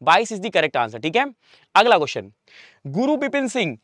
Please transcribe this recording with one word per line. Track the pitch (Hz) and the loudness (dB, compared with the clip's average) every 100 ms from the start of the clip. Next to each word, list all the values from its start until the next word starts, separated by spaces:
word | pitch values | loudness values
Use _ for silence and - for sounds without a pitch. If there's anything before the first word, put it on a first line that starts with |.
बाईस | 127 175 226 | 2 2 2
is | 214 | -6
the | 202 | -4
correct | 180 156 131 | 0 0 0
answer। | 117 113 | -4 -4
ठीक | 143 190 | -4 -2
है, | 277 240 _ _ _ | -2 -6 _ _ _
अगला | 190 233 202 | 4 6 4
क्वेश्चन, | 147 123 98 _ _ - - _ 143 | 2 -6 -10 _ _ -20 -20 _ -8
गुरु | 147 269 294 | -2 0 0
बिपिन | 277 285 262 | -2 -2 -2
सिंह | 254 175 113 | -2 -4 -6